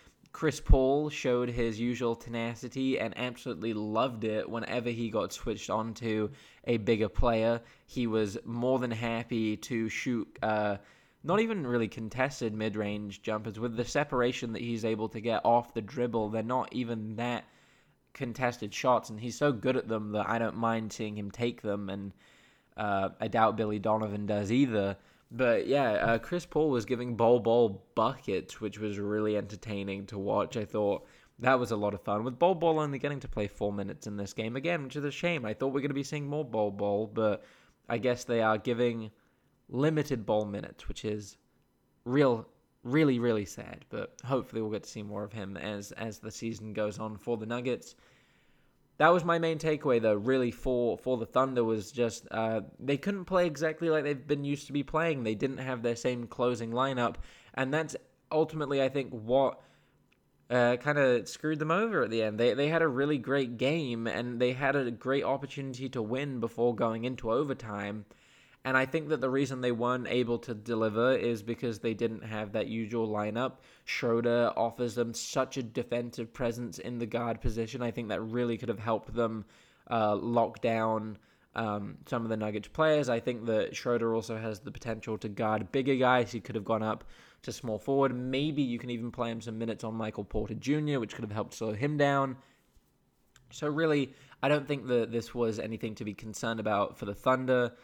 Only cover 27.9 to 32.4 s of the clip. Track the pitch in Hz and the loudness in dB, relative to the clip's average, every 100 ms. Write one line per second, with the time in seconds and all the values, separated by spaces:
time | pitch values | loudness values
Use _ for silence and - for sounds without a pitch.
27.9 | - 113 131 - 92 - - 107 104 107 | 0 2 0 -2 -2 -4 -8 -8 -4 -4
28.9 | 101 101 107 107 104 98 104 110 101 98 | -4 -2 0 0 0 -2 -8 -8 -6 -4
29.9 | 98 98 104 98 104 90 117 101 107 101 | -6 -8 -4 0 2 0 -2 -2 2 2
30.9 | 92 - - _ - 123 131 117 107 104 | 2 -4 -20 _ -2 2 4 2 0 0
31.9 | 98 - 104 120 123 | -2 -2 -2 -2 2